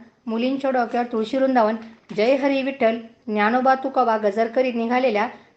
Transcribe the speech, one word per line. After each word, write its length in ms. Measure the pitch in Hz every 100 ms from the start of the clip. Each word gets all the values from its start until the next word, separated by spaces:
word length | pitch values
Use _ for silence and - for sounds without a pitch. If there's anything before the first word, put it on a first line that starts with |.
| - _ -
मुलींच्या 440 | 220 247 269 269
डोक्यावर 400 | 254 233 240 240
तुळशी 260 | 220 220 269
वृंदावन, 380 | 262 254 214 226 - - - 196
जय 180 | 220 269
हरी 260 | 277 269
विठ्ठल, 360 | 269 269 226 226 226 - -
ज्ञानोबा 480 | 208 208 247 254 262
तुकोबा 420 | 269 269 233 220
गजर 300 | 208 208 226
करीत 260 | 240 262 233
निघालेल्या 520 | 226 247 262 202 240 - -